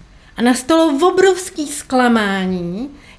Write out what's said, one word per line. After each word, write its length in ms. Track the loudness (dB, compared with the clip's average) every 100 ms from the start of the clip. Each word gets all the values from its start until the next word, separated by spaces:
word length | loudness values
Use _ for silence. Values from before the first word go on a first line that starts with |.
| -20 -20 -16 -2
A 40 |
nastalo 680 | 0 0 0 2 2 2 2
obrovský 560 | 4 2 2 -6 -8 -8
zklamání, 1200 | -10 -4 0 2 2 0 -2 -2 -4 -6 -8 -10 -14 -20